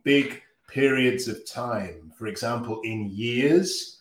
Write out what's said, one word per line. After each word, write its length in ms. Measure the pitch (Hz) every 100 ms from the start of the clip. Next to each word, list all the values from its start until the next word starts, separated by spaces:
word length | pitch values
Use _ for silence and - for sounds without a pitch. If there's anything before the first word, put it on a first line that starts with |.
big 380 | 139 143 139 - - _ _
periods 580 | 131 135 131 127 120 113
of 180 | 107 -
time. 680 | - 120 107 92 82 80 -
For 100 | 107
example, 520 | 95 117 117 120 110
in 260 | 113 110 101
years, 840 | 98 117 123 143 170 180 - - -